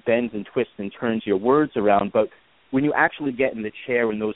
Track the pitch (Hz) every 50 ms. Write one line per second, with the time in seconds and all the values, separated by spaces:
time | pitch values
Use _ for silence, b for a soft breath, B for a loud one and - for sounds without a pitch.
0 | - 120 113 120 120 110 110 104 95 - - 127 113 - _ - 101 98 - -
1 | 127 117 113 110 - 107 98 95 104 123 139 151 151 139 - 117 101 104 101 101
2 | 101 101 - 110 107 - - - _ _ _ _ _ - - 131 143 147 - -
3 | 151 170 - - 151 139 123 113 131 - 110 110 107 107 - - - - 123 120
4 | 120 113 107 107 107 107 101